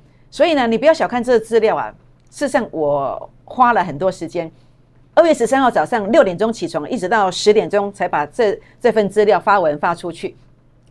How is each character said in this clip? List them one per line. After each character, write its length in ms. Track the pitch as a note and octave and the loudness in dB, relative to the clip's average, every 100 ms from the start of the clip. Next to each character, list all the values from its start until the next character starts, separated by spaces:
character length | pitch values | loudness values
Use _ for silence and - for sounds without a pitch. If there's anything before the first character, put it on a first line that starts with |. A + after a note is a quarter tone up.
| _ _ _ | _ _ _
所 160 | - D#4+ | 0 2
以 80 | |
呢， 120 | D4 A#3 | 2 0
你 100 | A3+ | 2
不 80 | C#4 | 2
要 80 | |
小 140 | D#4 F#3+ | 2 0
看 140 | B3 | -2
这 120 | A#3 | 0
个 60 | A#3+ | 0
资 200 | A3 A3+ | 2 0
料 160 | G#3 D#3 | 2 0
啊， 180 | A2 - _ _ _ | -4 -12 _ _ _
事 160 | - C#4+ | -6 -4
实 40 | |
上 160 | C#4+ A3+ | -2 -4
我 580 | D#3+ D3 C#3+ C3+ G2+ - _ | -4 -2 0 -2 -6 -12 _
花 300 | - - A#3+ | -6 0 2
了 100 | A3 | 2
很 140 | F3 C#3 | -2 -2
多 120 | F#3 | -4
时 160 | F3+ E3 | -4 -8
间， 240 | F3 D#3+ - _ _ _ _ _ | -8 -10 -12 _ _ _ _ _
二 120 | - E4 | 2 2
月 80 | |
十 120 | D4+ A#3 | 2 0
三 160 | C4+ | 0
号 80 | C4 | 0
早 160 | A3 D#3 | 0 -2
上 240 | A3+ G3 | -2 0
六 140 | B3 | 2
点 140 | G#3 E3+ | 2 0
钟 160 | A3 | -4
起 160 | A3 E3+ | -4 -6
床， 200 | D#3+ D3 | -6 -6
一 80 | - | -6
直 120 | F3+ | -2
到 200 | G#3+ F#3+ | 0 0
十 220 | F3 G#3+ | 0 2
点 180 | G#3+ E3 | 2 2
钟 220 | G3+ G3+ | 0 -2
才 160 | G3 F3+ | -4 -4
把 180 | D3+ D3 | -2 -4
这， 300 | - A3 - - _ | -2 -2 -2 -8 _
这 100 | A#3+ | 0
份 160 | A3 G3 | 2 0
资 160 | G#3 G#3 | 2 2
料 120 | F#3 | 2
发 220 | G#3+ G3+ | 2 2
文 180 | E3 D3+ | 2 0
发 160 | F#3 | -2
出 160 | E3+ F3 | -4 -8
去。 240 | E3 F#3 - _ _ _ _ _ | -10 -12 -14 _ _ _ _ _